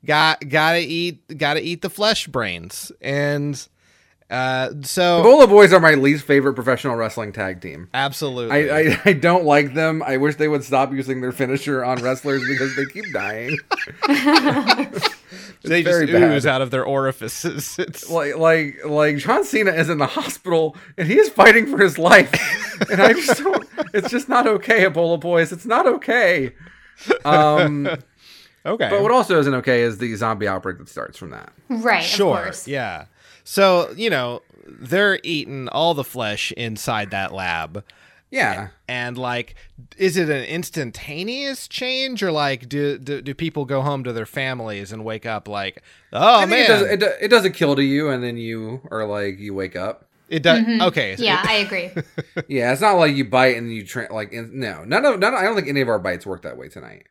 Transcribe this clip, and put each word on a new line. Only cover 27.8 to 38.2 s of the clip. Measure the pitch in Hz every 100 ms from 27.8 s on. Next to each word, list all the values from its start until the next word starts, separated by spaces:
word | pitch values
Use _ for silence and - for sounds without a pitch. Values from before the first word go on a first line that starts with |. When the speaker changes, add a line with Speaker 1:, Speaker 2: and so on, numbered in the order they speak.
| 143
Speaker 1:
<laughs> | 160 - _ _ - _ _ -
Okay. | 220 123
Speaker 2:
but | 98
what | 202
also | 247 - 175
isn't | 143
okay | 131 123 123
is | 120 104
the | 117
zombie | 107 120 107 101
outbreak | 95 95 90
that | -
starts | - 58 -
from | 85
that. | 58 - _ _
Speaker 3:
Right, | 233 226 196
of | 165
Speaker 1:
Sure, | 202 196 120
Speaker 3:
course. | 95 - -
Speaker 1:
yeah. | 139 113 82 - _ _ _
So, | - - 196 180 - -
you | 226
know, | 156 123 120 _ _ -
they're | 64 127 175 208 190
eating | - 160 - 135 127
all | - 165
the | 156
flesh | 135 123 110 104 -
inside | - 117 107 - 110 101
that | 98 98
lab. | 95 92 82 80 87 - _ _ _